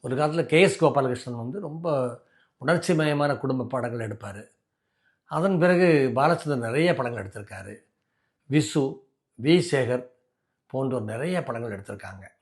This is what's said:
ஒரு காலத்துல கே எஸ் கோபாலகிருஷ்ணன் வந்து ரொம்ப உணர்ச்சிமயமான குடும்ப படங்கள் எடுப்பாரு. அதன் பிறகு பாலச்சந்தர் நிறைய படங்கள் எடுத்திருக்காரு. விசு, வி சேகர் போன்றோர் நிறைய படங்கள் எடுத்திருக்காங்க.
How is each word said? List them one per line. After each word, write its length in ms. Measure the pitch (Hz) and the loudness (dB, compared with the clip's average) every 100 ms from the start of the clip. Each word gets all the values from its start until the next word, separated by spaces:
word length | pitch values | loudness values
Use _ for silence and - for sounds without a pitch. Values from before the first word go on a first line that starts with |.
ஒரு 140 | 131 131 | -4 0
காலத்துல 300 | 151 165 151 | 0 0 2
கே 160 | 156 | 6
எஸ் 220 | 190 - | 4 4
கோபாலகிருஷ்ணன் 520 | 151 131 135 123 - 120 | 2 4 0 -4 -8 -8
வந்து 240 | 117 190 | -8 -8
ரொம்ப 600 | 170 160 170 143 123 117 _ _ _ _ 131 | -10 -8 -4 -2 -2 -8 _ _ _ _ 0
உணர்ச்சிமயமான 720 | 170 - 165 151 147 147 135 | 0 2 2 2 2 0 0
குடும்ப 280 | 135 131 110 | -2 -2 -2
படங்கள் 420 | 131 120 117 110 | -4 -4 -6 -8
எடுப்பாரு. 400 | 104 101 98 - _ _ _ _ _ _ _ _ | -8 -12 -14 -18 _ _ _ _ _ _ _ _
அதன் 340 | 151 190 185 | -2 2 4
பிறகு 520 | 180 175 180 151 131 117 | 4 6 6 6 4 2
பாலச்சந்தர் 420 | 151 165 151 135 | 2 2 -2 -4
நிறைய 380 | 113 131 175 160 | -2 0 2 2
படங்கள் 320 | 123 117 101 | -2 -6 -10
எடுத்திருக்காரு. 500 | 104 101 98 95 104 _ _ _ _ _ _ _ | -14 -14 -14 -14 -18 _ _ _ _ _ _ _
விசு, 500 | 143 151 156 135 135 _ _ _ - | 0 2 0 0 -4 _ _ _ -4
வி 220 | 127 175 - | 4 4 4
சேகர் 340 | 139 120 123 - _ _ _ _ _ _ | 0 0 -2 -4 _ _ _ _ _ _
போன்றோர் 380 | 131 135 131 | -4 -4 -4
நிறைய 400 | 110 113 160 180 | -6 -6 -4 -4
படங்கள் 360 | 139 117 117 98 | -4 -8 -8 -10
எடுத்திருக்காங்க. 480 | - 101 95 98 95 _ | -12 -14 -14 -16 -20 _